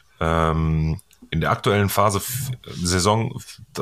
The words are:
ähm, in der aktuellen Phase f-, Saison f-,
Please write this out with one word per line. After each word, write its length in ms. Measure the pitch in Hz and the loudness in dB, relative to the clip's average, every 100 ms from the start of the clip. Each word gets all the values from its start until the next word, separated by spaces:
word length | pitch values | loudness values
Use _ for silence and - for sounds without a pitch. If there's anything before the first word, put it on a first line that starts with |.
| _ - | _ -4
ähm, 800 | 82 82 80 80 80 78 78 78 - _ - | 0 2 2 2 2 2 0 -2 -8 _ -6
in 80 | 82 | -2
der 100 | 76 | 0
aktuellen 380 | 117 127 104 101 | 0 2 2 2
Phase 300 | - 101 98 | 2 2 0
f-, 320 | - 123 - 127 - - | -4 -6 -6 -8 -12 -6
Saison 500 | 87 90 90 110 82 - | 0 2 2 2 0 -6
f-, 240 | - - - - | -14 -20 -14 -10